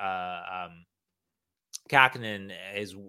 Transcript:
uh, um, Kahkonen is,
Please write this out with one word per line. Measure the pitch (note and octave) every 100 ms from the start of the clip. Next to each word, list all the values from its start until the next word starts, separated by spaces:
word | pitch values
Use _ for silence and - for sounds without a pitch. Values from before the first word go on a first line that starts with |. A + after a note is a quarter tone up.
uh, | G2 F#2 F2+ F2 F2+
um, | F#2 F2 E2+ E2+ _ _ _ _ _ _ _ _ - -
Kahkonen | C#3 B2+ B2 A2 G2+ G2 F2 F#2
is, | G2+ G2+ F#2+